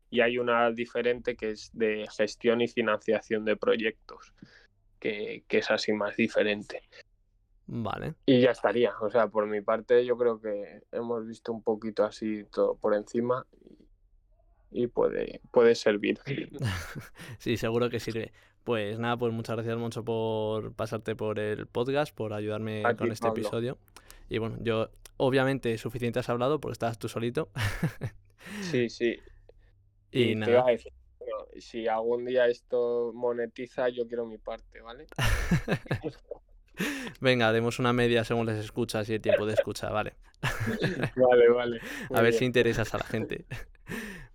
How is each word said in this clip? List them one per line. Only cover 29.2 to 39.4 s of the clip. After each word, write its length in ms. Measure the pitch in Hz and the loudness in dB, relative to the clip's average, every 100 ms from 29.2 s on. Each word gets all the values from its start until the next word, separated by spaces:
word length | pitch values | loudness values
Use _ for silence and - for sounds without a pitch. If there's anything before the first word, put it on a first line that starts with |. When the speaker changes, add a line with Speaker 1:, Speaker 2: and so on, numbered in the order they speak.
| - - - - - _ _ _ _ | -10 -20 -20 -20 -20 _ _ _ _
Speaker 2:
Y 120 | 131 | 2
Speaker 1:
Y 40 | 110 | 2
te 60 | 107 | 2
Speaker 2:
nada. 160 | 110 | 4
Speaker 1:
iba 160 | 123 127 | 4 6
a 20 | |
decir, 220 | 113 - - - - | 2 -2 -20 -20 -16
bueno, 180 | - 107 - - | -10 -10 -10 -18
si 300 | - 117 110 | -12 -4 -2
algún 360 | 110 117 120 123 | 0 0 0 2
día 200 | 127 120 | 4 4
esto 640 | 120 _ 123 120 120 120 | 2 _ 0 2 0 -2
monetiza, 760 | 113 120 120 117 - 120 - 127 | -2 -2 -2 -4 -8 -8 -2 -2
yo 180 | 123 117 | -2 -4
quiero 200 | 120 113 | -4 -6
mi 100 | 107 | -8
parte, 420 | - 113 - 113 | -12 -12 -14 -20
¿vale? 240 | 113 127 160 - | -18 -18 -10 -2
Speaker 2:
<laughs> 880 | 113 - - 160 - 190 - - 156 - - - - - _ - 233 277 240 - | 0 2 2 0 0 -4 -4 -6 -6 -12 -14 -18 -18 -20 _ -8 -6 -6 -10 -2
Venga, 280 | 131 123 113 | 2 4 4
haremos 300 | 113 117 117 | 4 2 0
una 140 | 123 | 2
media 320 | 120 120 117 | 4 4 2
según 220 | 110 117 113 | 2 0 0
les 120 | 107 | -2
escuchas 500 | 107 - 117 110 107 | -4 -4 -2 -2 -2
y 60 | |
el 60 | 110 | -2
tiempo 260 | 104 101 | 2 2